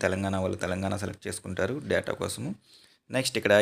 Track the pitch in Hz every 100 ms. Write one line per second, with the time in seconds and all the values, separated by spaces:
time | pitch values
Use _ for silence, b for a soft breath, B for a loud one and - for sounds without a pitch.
0 | 92 95 98 95 92 95 90 90 95 98
1 | 95 - 101 - 95 90 95 139 107 87
2 | - - 92 107 135 208 b b b b
3 | - 127 127 113 113 104